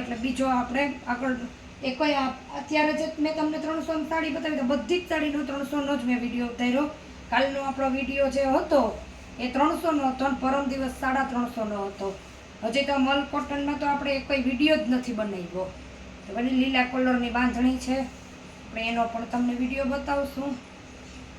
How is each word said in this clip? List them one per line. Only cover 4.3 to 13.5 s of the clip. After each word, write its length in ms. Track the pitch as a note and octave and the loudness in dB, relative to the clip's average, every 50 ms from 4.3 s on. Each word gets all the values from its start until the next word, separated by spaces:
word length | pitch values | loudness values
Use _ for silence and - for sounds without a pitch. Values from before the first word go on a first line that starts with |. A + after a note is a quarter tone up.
| C4+ D#4+ - D#4 D4+ | -2 -2 -2 -2 0
તો 60 | C4+ B3+ | 0 2
બધી 380 | A#3+ D4 - - - F4 F4+ | 2 2 0 2 2 0 0
જ 80 | - - | 0 0
સાડીનો 340 | E4 D#4 D4 D4+ C#4+ D4 C#4 | 0 0 0 0 0 -2 -2
ત્રણસોનો 540 | C4+ C4+ C#4 C4+ - D4 D4 C#4 C#4+ C#4+ | -2 -4 -4 -4 -2 -2 -2 0 0 0
જ 60 | B3 A#3+ | 0 0
મેં 160 | B3 B3 A#3+ | 0 0 0
વીડિયો 280 | A#3+ A#3+ - A#3+ A#3+ | 0 -2 -2 -2 -2
ઉતાર્યો. 400 | A#3 - - B3 B3 B3 C#4+ D4+ D4 - - - - - - - - | -2 -2 0 0 2 2 2 2 0 -2 -8 -14 -16 -16 -14 -6 0
કાલનો 300 | A#3 B3 C4+ C#4 C#4 C#4 C#4 | 2 4 4 4 2 0 -2
આપણો 260 | C#4 C4 C4+ C4+ C4 | -2 -2 0 2 2
વીડિયો 400 | B3+ C#4 C4 B3+ C#4 C#4 C#4 C4 | 2 0 0 0 2 2 2 2
જે 140 | B3+ C#4 C#4 | 4 2 4
હતો 360 | C4+ C4+ E4 E4 - D#4+ C4+ A#3 G#3 F3+ - - - - - - - - - | 4 4 4 4 4 4 4 4 4 0 -4 -8 -12 -14 -16 -16 -14 -8 -6
એ 80 | A#3+ | -4
ત્રણસોનો 600 | B3 - C4+ D4 E4 E4 - F4 E4 D4+ C#4+ C4+ C4 | -2 2 4 4 4 4 2 2 2 2 4 2 2
હતો 180 | B3+ B3+ C4 | 2 2 0
ને 100 | C4+ B3+ - | 0 0 0
પરમ 240 | B3+ C4 C#4 C#4+ C#4 B3+ | 0 2 2 2 2 0
દિવસ 240 | C4+ C4+ C4+ B3+ - - | -2 -2 -2 -4 -4 -2
સાડા 240 | C#4 C4 C4 C#4 C4 | 0 0 2 2 2
ત્રણસોનો 600 | C4 B3 A#3+ A#3+ - - A3+ G#3+ G#3 G#3 G3+ G3 | 0 0 0 -2 -2 -2 -2 -2 -2 -2 -2 -4
હતો. 220 | G3 - - G3 F#3+ F#3+ - - - - - - - - - G#3 | -4 -4 -4 -4 -4 -6 -6 -10 -16 -18 -18 -18 -18 -10 -6 -4
હજી 220 | A3+ A#3 C#4 C4+ | 0 2 2 2
તો 140 | C#4+ C#4 C4 | 4 4 4
મલ 220 | C4 C4+ C#4 C#4+ C#4 - | 4 4 4 2 2 0
કોટનમાં 480 | C#4+ C#4+ C4 - | -2 -2 -2 -2